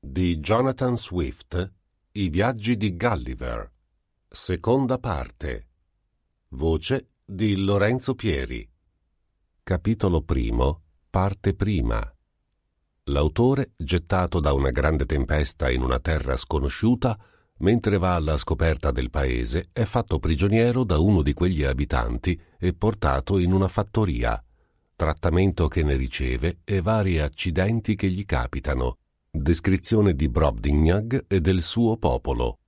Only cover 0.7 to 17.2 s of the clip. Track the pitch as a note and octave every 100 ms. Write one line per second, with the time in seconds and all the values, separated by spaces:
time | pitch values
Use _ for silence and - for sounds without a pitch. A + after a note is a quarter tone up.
0.7 | C3 B2+ A#2+ - F2+ C#2 - - F2 F#2+
1.7 | _ _ _ _ G#2 F#2+ D#2+ A2 A#2 G#2+
2.7 | A#2+ G#2+ F2 A#2+ G2 B1 B1 B1 A#1 G1+
3.7 | _ _ _ _ _ _ - - F2+ G2
4.7 | C3 C3 B2 B2 D#2+ - - C#2+ A#1 -
5.7 | _ _ _ _ _ _ _ _ B1+ D#2+
6.7 | D#2+ - C3+ - _ - F#2+ G#2+ F#2+ G2
7.7 | G2+ G2+ B2+ B2+ B2+ A2 D2 B1+ A#1+ G#1+
8.7 | _ _ _ _ _ _ _ _ _ -
9.7 | F2+ G#2+ A2 G2 E2+ C#2+ C#2 A1+ A1+ C2
10.7 | D2+ _ _ _ F#2+ F#2+ G2 - G2 G#2
11.7 | G2 A1+ A1 G#1+ _ _ _ _ _ _
12.7 | _ _ _ - C#2 D#2 D#2+ A#2+ C#3 B2
13.7 | _ D2 F2 - F#2+ F2+ F2 D2 C#2 C#2
14.7 | B1+ C#2+ D#2 C2+ D2 B1+ D2+ C#2+ - C2+
15.7 | B1+ B1 B1+ - D#2 B1 B1+ - D2+ C#2
16.7 | - A2 B2 C3 A2